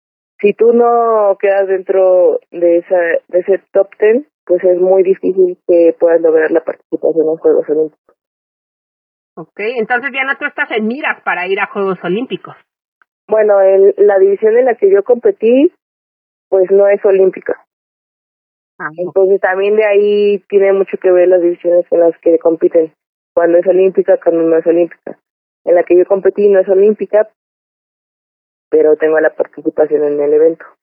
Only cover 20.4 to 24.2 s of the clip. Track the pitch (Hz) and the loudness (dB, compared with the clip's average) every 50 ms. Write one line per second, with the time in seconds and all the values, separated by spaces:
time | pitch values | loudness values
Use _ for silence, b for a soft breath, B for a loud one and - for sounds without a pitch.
20.4 | - _ 202 202 196 196 196 196 190 - - - - 190 180 180 180 180 185 185 | -4 _ -2 0 2 2 0 0 -2 -4 -6 -4 0 2 2 2 4 2 2 2
21.4 | 170 175 175 - - 175 175 175 175 _ - 170 165 165 165 - - 170 165 160 | 2 0 -2 -4 -2 -2 0 0 0 _ 0 0 2 0 0 -2 0 0 0 2
22.4 | - 170 165 165 - 180 - 170 160 160 - _ _ _ _ _ _ _ _ 170 | 2 0 0 0 0 0 2 0 0 -2 -4 _ _ _ _ _ _ _ _ -2
23.4 | 170 170 170 175 175 190 180 185 190 190 185 - 180 - 185 175 | 0 2 2 2 2 2 2 2 2 0 0 -2 0 0 0 0